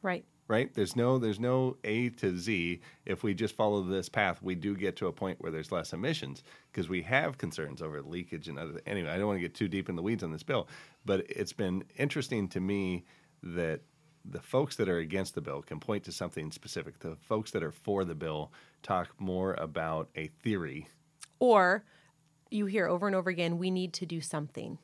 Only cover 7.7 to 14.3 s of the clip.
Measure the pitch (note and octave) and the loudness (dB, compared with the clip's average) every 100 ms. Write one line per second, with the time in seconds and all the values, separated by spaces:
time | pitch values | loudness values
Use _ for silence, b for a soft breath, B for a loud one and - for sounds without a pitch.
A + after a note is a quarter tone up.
7.7 | C2+ D#2+ D2 C#2+ F2 F2 E2 E2 C#2+ D#2+ | -6 -6 -6 -6 -6 -6 -8 -8 -8 -6
8.7 | E2+ - G2 D#2+ F2 G#2 G2 E2+ - G#2 | -8 -4 -2 0 0 2 2 -2 0 0
9.7 | G2 F#2 F2 F#2 A2+ F2 D#2+ - C3 - | 0 -2 -2 0 0 -2 -6 0 0 0
10.7 | B B B - F#2+ - - G#2 - G2 | B B B 2 2 2 -4 -4 0 0
11.7 | F#2 - - C#3+ D#3 C3 A#2 F#2+ F#2 F#2+ | 0 -4 -2 0 0 -2 -2 0 -2 0
12.7 | G2+ F#2+ F2+ b b b _ F2+ E2+ E2 | 2 0 -2 b b b _ -6 -2 0
13.7 | D#2 - _ _ _ - | -2 -6 _ _ _ -12